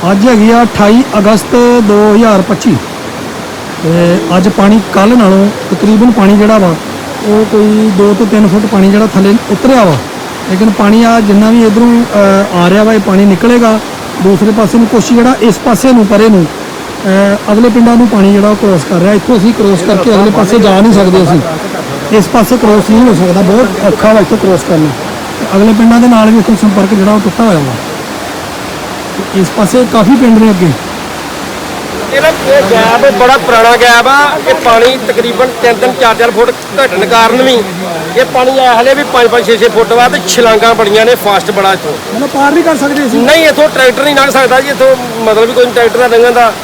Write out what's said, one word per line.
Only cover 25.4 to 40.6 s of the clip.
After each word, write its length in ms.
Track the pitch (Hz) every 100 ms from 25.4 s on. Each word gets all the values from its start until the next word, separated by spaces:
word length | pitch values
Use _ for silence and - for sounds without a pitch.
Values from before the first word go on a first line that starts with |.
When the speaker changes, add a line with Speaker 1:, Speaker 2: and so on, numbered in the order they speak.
| - 196
Speaker 1:
ਅਗਲੇ 160 | 214
ਪਿੰਡਾਂ 280 | 214 226 233
ਦੇ 80 | 247
ਨਾਲ 220 | 233 220
ਵੀ 80 | 226
ਇੱਥੋਂ 180 | 196 214
ਸੰਪਰਕ 380 | 214 196 190
ਜਿਹੜਾ 180 | 208 190
ਉਹ 80 | 214
ਟੁੱਟਾ 240 | 196 -
ਹੋਇਆ 140 | 226 170
ਵਾ। 140 | 135 117 - - - - - - - - - - - - - -
ਤੇ 240 | - 196
ਇਸ 100 | 185 -
ਪਾਸੇ 300 | 202 254 233
ਕਾਫੀ 240 | 226 196 262
ਪਿੰਡ 220 | 247 220
ਨੇ 120 | 220
ਅੱਗੇ। 180 | 185 175 127 - - - - - - - - - - - - -
Speaker 2:
ਇਹ 80 | 277
ਨਾ, 80 | 311
ਇਹ 340 | - - - 196
ਗੈਪ 420 | 226 226 233 277
ਬੜਾ 240 | - 247 269
ਪੁਰਾਣਾ 400 | 175 233 233 240
ਗੈਪ 300 | 240 233 240
ਆ। 320 | 277 294 302 -
ਇਹ 60 |
ਪਾਣੀ 440 | - 240 226 233 262 208
ਤਕਰੀਬਨ 400 | 220 233 226 254 240
ਤਿੰਨ 120 | 240
ਤਿੰਨ, 180 | 220 254 254
ਚਾਰ 140 | 240
ਚਾਰ 160 | 208 233
ਫੁੱਟ 200 | 202 240
ਘਟਣ 560 | - - 190 175 185 202
ਕਾਰਨ 360 | 226 226 247
ਵੀ 100 | 262 240 196 175 185 165 160 175
ਇਹ 80 |
ਪਾਣੀ 340 | 254 254 254 269
ਆ 220 | 254 233
ਹਲੇ 140 | 247
ਵੀ 80 | 269
ਪੰਜ 240 | 277 254 233
ਪੰਜ, 200 | 240 196
ਛੇ 100 | 226
ਛੇ 120 | 226
ਫੁੱਟ 240 | 190 226
ਵਾ 160 | 240 247
ਤੇ 120 | 285 277
ਛਲਾਂਗਾਂ 460 | - 233 220